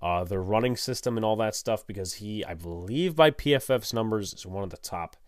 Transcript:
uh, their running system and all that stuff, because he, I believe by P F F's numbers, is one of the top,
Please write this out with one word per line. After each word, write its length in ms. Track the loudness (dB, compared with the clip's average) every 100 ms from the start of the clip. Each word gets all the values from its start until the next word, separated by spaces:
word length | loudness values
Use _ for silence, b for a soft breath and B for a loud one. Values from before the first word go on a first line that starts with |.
uh, 220 | -2 0 0
their 160 | -2
running 340 | 2 2 2 0
system 400 | -2 -2 -2 0
and 100 | 2
all 120 | 2
that 180 | 0 -2
stuff, 320 | -2 -2 -4
because 280 | -8 -8 -8
he, 280 | -6 -6
I 100 | -6
believe 640 | -8 -10 -8 -4 -2 0 6
by 160 | 6
P 240 | 6 2 2
F 140 | 4
F's 240 | 0 0
numbers, 400 | 0 2 0 -2
is 120 | -10 -10
one 200 | -6 -6
of 40 |
the 80 | -8
top, 380 | -10 -8 -10 -12